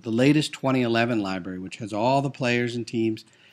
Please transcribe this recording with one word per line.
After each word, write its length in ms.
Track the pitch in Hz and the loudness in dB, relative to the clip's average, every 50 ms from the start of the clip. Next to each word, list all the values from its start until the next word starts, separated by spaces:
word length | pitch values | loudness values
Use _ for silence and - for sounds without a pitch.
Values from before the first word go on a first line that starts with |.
the 80 | - 113 | -6 -2
latest 440 | 110 120 131 147 147 151 143 - - | 2 4 6 6 6 4 2 -2 -4
twenty 280 | - - 131 135 127 | -4 -2 0 0 2
eleven 400 | 123 117 117 113 117 120 120 107 | 2 2 2 2 2 2 0 -2
library, 380 | 98 95 95 92 87 95 92 92 | -2 -2 -4 -6 -6 -8 -8 -8
which 180 | 95 90 - | -10 -10 -10
has 160 | - 117 101 107 | -12 -10 -6 -2
all 280 | 104 117 127 135 139 | 0 2 2 2 2
the 100 | 139 139 | 0 -2
players 440 | - - 131 120 120 120 120 117 120 | -2 -2 0 0 2 2 0 -2 -4
and 120 | 120 113 | -6 -6
teams 380 | - - 113 110 110 110 113 - _ _ _ _ - | -4 -2 0 0 0 0 -2 -8 _ _ _ _ -20